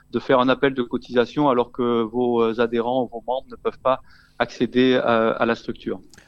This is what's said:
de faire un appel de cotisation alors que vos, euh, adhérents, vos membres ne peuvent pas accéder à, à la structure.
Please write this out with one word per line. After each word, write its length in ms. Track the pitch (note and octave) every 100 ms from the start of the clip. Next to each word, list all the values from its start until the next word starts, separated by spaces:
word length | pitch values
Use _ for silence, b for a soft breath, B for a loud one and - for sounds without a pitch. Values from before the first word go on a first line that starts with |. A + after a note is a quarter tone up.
| _
de 80 | A#2
faire 180 | - C3
un 100 | B2+
appel 240 | B2+ C#3
de 100 | C3
cotisation 680 | A#2+ B2 - B2 A#2 D3 D3
alors 220 | A#2+ A#2+
que 300 | - A#2+ A#2
vos, 380 | A2 A#2+ B2 A#2
euh, 200 | A2+ A2+
adhérents, 440 | A#2 A#2 A#2 C3 A2+
vos 100 | A2+ -
membres 220 | C3 -
ne 60 | A#2
peuvent 240 | A2+ -
pas 180 | B2+ C3 b b b b
accéder 560 | A#2+ - A#2 B2 C3
à, 360 | B2+ - A2+ A2+
à 160 | - A#2
la 80 |
structure. 460 | A2+ - - A2+ G2 - b